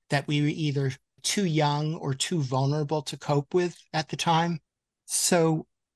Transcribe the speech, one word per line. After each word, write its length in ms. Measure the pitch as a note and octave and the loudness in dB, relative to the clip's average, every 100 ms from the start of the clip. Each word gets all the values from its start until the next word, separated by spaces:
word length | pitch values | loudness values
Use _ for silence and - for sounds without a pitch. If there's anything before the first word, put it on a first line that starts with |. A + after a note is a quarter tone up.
| - | -4
that 160 | C#3+ D3 | -4 0
we 140 | D3 | 0
were 60 | D3 | 0
either 440 | D#3+ D3+ C#3 C3+ - _ _ | 0 -2 -2 -2 -4 _ _
too 220 | - - F#3 | -4 0 0
young 500 | D3+ D3 D3 D3+ E3 | 2 2 2 -2 -4
or 180 | - | -6
too 260 | C3 - F3 | -4 -2 -2
vulnerable 600 | C3 C3 C#3 D3+ C#3+ D#3 | 0 0 0 0 0 -2
to 160 | - C#3+ | -4 -10
cope 340 | - C#3+ C#3+ | 0 0 2
with 240 | F#3 F3 - _ | 0 0 -4 _
at 180 | D#3 D#3 | -6 -6
the 60 | D3+ | -4
time. 440 | F3 D#3+ E3+ E3 _ _ _ _ - | 2 2 2 -4 _ _ _ _ -6
So 600 | - - F3+ D#3+ D#3+ - _ _ | -2 2 4 4 2 -4 _ _